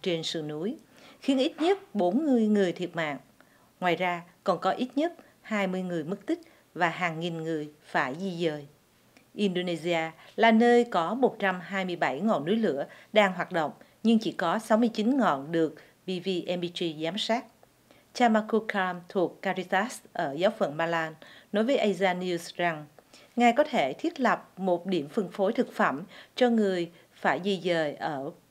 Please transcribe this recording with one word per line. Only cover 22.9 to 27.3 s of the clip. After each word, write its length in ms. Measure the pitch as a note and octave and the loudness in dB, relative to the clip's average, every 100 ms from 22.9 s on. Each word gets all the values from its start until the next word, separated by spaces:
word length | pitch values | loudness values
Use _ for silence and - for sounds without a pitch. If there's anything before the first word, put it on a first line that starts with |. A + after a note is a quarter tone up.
| - - - - - | -20 -20 -20 -8 2
Ngài 180 | A#3+ | 4
có 100 | A#3 | 6
thể 300 | D4+ G#3+ C3+ | 4 2 0
thiết 260 | - D#4+ E4+ | 0 -6 0
lập 300 | A#3+ F3+ - - | 0 0 -2 -6
một 280 | F#3 F3 F#3 | 0 0 0
điểm 240 | F3+ C#3+ | -2 -2
phân 220 | - F3 | -4 -4
phối 220 | - G3 | 0 0
thực 220 | A#3+ - - | 0 -2 2
phẩm 280 | F#3 C3+ G3+ - - - | 0 0 -8 -16 -10 0
cho 140 | B3 | 2
người 420 | A3+ G3+ F3+ E3+ - _ | 4 2 0 -2 -8 _
phải 280 | - G3 | -4 0